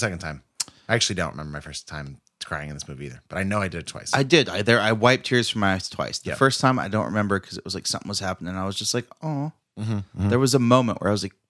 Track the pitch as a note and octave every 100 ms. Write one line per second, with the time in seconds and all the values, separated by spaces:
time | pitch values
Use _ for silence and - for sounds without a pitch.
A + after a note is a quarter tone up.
0 | A2 F2 D#2+ D2+ _ - - - - A2+
1 | - F#2 E2 D2 D2+ D2 D#2 D2 - D2+
2 | C#2 C2+ _ - - D#2 D2 C#2+ - C2+
3 | C#2 B1 - E2+ G2 G#2 F#2+ E2 D#2 -
4 | - C3+ C3+ E3 A2+ F2+ G#2+ A#2 G#2+ A2+
5 | A#2+ B2+ - B2 A2+ A2+ G2 F#2+ - -
6 | A#1+ - - - C3+ - C3 B2+ F#2 G#2+
7 | E2+ G#2 G#2 G2 - - - F#2+ - -
8 | - G#2 F#2+ F#2+ E2 F#2 F#2+ G2 G#2 B2
9 | - - D#3+ C#3+ D3 - _ - A2 G#2
10 | F#2+ - G2+ A#2+ C3+ C3 A#2+ B2+ A#2 -
11 | F#2 G#2 G2 -